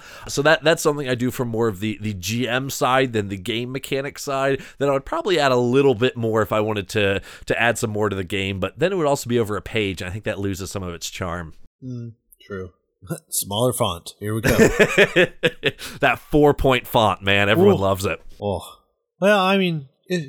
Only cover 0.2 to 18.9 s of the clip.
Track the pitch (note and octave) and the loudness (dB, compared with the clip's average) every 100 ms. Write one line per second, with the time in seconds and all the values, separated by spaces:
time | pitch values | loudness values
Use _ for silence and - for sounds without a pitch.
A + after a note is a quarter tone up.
0.2 | - - C#3+ D#3 D3 E3 D#3+ D3 C3 B2+ | -8 0 2 4 4 2 2 0 -2 -2
1.2 | B2 - B2 A2 A#2 F#2 A2 G#2+ G#2+ G2 | -2 -2 -4 0 0 -2 -6 -6 -6 -6
2.2 | F2+ A2+ A#2+ B2 C3+ - C3+ C3 C3+ A2+ | -4 -4 -2 -4 -4 -2 0 2 2 -2
3.2 | G2+ G2 F#2 A2+ B2 C3 - C3+ C#3 - | -4 -6 -6 -6 -6 -8 -6 -6 -6 -10
4.2 | - C3+ C3+ C3+ - - C#3+ C3+ - - | -6 -2 -2 -2 -6 -4 0 0 -2 -4
5.2 | A3+ E3+ C#3+ B2 B2 C3 C#3 A2+ B2 A#2+ | 0 2 4 4 4 4 4 4 2 0
6.2 | A2+ A2 G#2+ A2 G#2+ G#2+ F#2+ A2 G2+ G2 | 0 0 2 0 0 -2 -4 0 0 0
7.2 | - - - C3 A#2 A2 A#2 G#2 G#2+ G2 | -6 -10 -4 0 0 0 -2 0 -2 -2
8.2 | F2 G2+ G2 G2 F#2+ - E3+ G3 D3 C#3+ | -4 -4 -4 -4 -6 -2 -2 0 0 0
9.2 | A#2 A#2+ G#2 G#2 - A2+ G2+ F2+ F#2 G2 | 0 0 0 -4 -6 -4 -2 -4 -8 -8
10.2 | A2 F#2+ G2 F#2 F#2 G2+ F#2 E2 - - | -6 -4 -4 -6 -8 -8 -8 -10 -10 -8
11.2 | F#2 F2 E2 - - _ B2+ B2 A#2 A2+ | -6 -6 -10 -16 -20 _ -14 -12 -12 -16
12.2 | _ _ - G2 F#2 - _ _ G2 E3 | _ _ -14 -12 -12 -16 _ _ -12 -12
13.2 | - - G2+ G2+ B2+ A#2 A2 F2 - - | -8 -8 -4 0 0 0 -2 -4 -12 -10
14.2 | G#2 A2 G#2 - - - F#3+ - G3+ - | -6 -2 2 4 4 4 2 4 4 4
15.2 | F3 - D#3+ - - - - - C#3 A#2 | 0 0 -4 -2 -4 -4 -10 -2 0 0
16.2 | - D3+ D3 - C#3 B2 - B2 G#2+ F#2 | 0 4 6 6 4 2 2 2 4 2
17.2 | G2 G2+ G2+ A2+ G3+ F3+ F#2+ G2 G2 E2 | 2 2 4 6 6 4 2 0 -2 -4
18.2 | - - G2+ F2+ - - _ | -10 -8 -4 -4 -6 -18 _